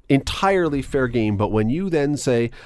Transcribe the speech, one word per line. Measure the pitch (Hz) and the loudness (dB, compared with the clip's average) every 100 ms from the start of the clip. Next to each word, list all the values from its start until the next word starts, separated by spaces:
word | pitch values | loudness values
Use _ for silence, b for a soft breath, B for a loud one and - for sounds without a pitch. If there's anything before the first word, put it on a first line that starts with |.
| - | 0
Entirely | 135 135 - 196 196 165 143 | 2 2 -2 2 2 2 -2
fair | 127 143 127 | -2 -2 0
game. | 120 107 101 | 0 0 0
But | 104 | 0
when | 107 110 | 0 0
you | 147 196 | 0 -2
then | 160 143 143 | 0 0 0
say, | - 120 117 B | 0 0 0 B